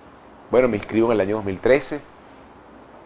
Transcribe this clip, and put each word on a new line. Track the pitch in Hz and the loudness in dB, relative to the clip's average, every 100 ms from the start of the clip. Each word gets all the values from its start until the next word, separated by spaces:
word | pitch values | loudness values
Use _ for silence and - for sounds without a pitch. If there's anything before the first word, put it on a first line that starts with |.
| - - - - - | -20 -20 -20 -20 0
Bueno, | 117 127 | 2 2
me | 107 | -2
inscribo | - 104 117 | -2 0 0
en | |
el | 110 | 0
año | 95 107 | -2 -4
dos | |
mil | 98 92 | -6 -4
trece, | 117 139 - 147 - - - - - - - - - - | 2 2 2 -12 -14 -20 -20 -20 -20 -20 -20 -20 -20 -20